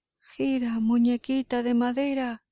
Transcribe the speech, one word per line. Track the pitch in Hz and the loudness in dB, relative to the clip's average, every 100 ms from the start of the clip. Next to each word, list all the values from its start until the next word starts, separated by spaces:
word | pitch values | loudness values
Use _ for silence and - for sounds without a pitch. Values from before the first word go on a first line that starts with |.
| _ _ | _ _
"Gira, | - - 269 262 240 226 | -18 -6 -2 -2 -2 -2
muñequita | 220 240 240 240 - 262 254 247 | 2 4 4 2 -2 -4 -2 -2
de | 240 | 0
madera, | 240 247 247 277 269 247 226 _ | 2 0 0 -2 -2 -4 -8 _